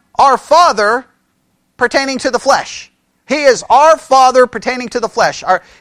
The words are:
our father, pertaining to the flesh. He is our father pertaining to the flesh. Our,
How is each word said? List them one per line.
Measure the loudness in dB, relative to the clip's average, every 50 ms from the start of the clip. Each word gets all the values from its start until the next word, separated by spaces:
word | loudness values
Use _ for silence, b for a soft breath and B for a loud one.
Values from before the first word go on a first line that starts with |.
| _ _ _ 0
our | 2 2 2
father, | 0 0 2 2 4 4 2 2 0 0 -2 -2 -4 -6 _ _ _ _ _ _ _ _ _ _ _ _ _ _
pertaining | -4 -4 -2 -2 -2 -2 -4 -6 -6
to | -4 -4
the | -4 -2
flesh. | 0 0 0 0 -2 -6 -14 -18 -20 -20 _ _ _ _ _ _ _
He | -6 -4 0 2
is | 2 0 0 0 0
our | 2 4 4 4 2 0
father | 0 0 2 4 4 4 4 2 0
pertaining | 0 -2 -6 -8 -8 -8 -8 -8 -8
to | -8 -8
the | -8 -6
flesh. | -2 -2 -2 -2 -4 -4
Our, | -4 -2 -2 -2 b b b b